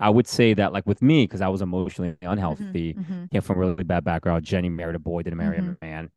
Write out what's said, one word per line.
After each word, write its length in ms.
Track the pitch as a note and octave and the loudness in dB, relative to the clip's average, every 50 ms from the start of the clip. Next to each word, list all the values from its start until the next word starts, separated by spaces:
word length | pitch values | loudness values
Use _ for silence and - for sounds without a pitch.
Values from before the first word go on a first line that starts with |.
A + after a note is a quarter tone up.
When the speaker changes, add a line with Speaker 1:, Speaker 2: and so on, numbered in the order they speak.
Speaker 1:
I 80 | G2+ G#2+ | 4 6
would 180 | G#2+ B2 A#2 - | 6 6 6 4
say 260 | - - A#2+ A2+ G#2+ | 4 4 6 6 6
that, 180 | G2 G2+ F2+ F#2+ | 6 4 2 0
like, 120 | G2 - | -2 -2
with 160 | G2+ G2+ - | -2 0 2
me, 240 | A#2+ C#3 D#3+ D3+ A#2 F2 | 4 4 6 6 4 2
'cause 120 | - F#2+ | 0 -2
I 80 | F#2+ F#2 | -2 -2
was 140 | F#2+ F#2+ | 0 -2
emotionally 540 | G2 F2+ F2+ F#2 F2+ E2+ - - F2+ F2 D#2 - F2 | -2 -2 -2 -2 -2 -4 -4 -4 -6 -6 -6 -8 -6
unhealthy, 720 | F2 G2+ G#2 F#2+ E2 D2+ - G#3 G3 - E2+ E2 E2 D#2 | -4 -2 -2 -2 -2 -4 -4 -8 -6 -6 -6 -4 -4 -6
Speaker 2:
Mm-hmm, 60 | G#3 F3+ D#3+ F#3+ | -8 -8 -8 -10
mm-hmm. 120 | F3+ F3 F3+ | -10 -8 -4
Speaker 1:
came 100 | - G2+ | -4 -2
from 140 | - - G2 | -2 0 0
a 40 | F#2 | 0
really 240 | F#2 F#2 E2+ E2 F#2 | 0 0 0 -2 -2
bad 180 | E2 F2+ F2 D2 | -2 -2 0 0
background. 400 | F2+ E2+ E2 - F2 E2+ E2 D#2 | 0 -2 -2 0 0 0 0 0
Jenny 240 | - G2 F#2 F2+ F2+ | -2 -2 -2 0 -2
married 260 | E2+ E2 E2+ E2 E2 | -4 -4 -6 -6 -8
a 40 | E2 | -6
boy, 220 | D2+ E2 E2+ E2+ | -6 -6 -6 -4
didn't 160 | E2 E2 E2 E2 | -4 -6 -6 -4
marry 220 | G#2 G2+ E2+ F2 | -2 -2 -2 -2
Speaker 2:
Mm-hmm. 140 | F#2 F2 F2+ - | -4 -4 -6 -10
Speaker 1:
a 40 | E2 | -10
man, 240 | D#2+ D#2 D#2+ E2 E2 - | -12 -10 -10 -12 -12 -16